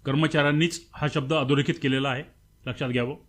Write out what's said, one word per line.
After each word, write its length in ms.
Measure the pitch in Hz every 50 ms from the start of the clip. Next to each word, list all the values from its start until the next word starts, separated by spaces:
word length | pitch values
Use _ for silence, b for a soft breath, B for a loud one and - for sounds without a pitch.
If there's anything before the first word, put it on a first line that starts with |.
| -
कर्मचाऱ्यांनीच 840 | 135 135 147 156 151 160 151 143 143 147 151 165 175 170 - - _ -
हा 140 | - 151 147 -
शब्द 200 | 156 135 131 160
अधोरेखित 420 | 156 135 127 143 139 143 - - 170
केलेला 280 | - 139 131 135 135 139
आहे, 140 | 127 131 156 - _ _ _ _ _ _ -
लक्षात 240 | 131 123 - 143 127
घ्यावं. 260 | 123 123 120 123 147 - -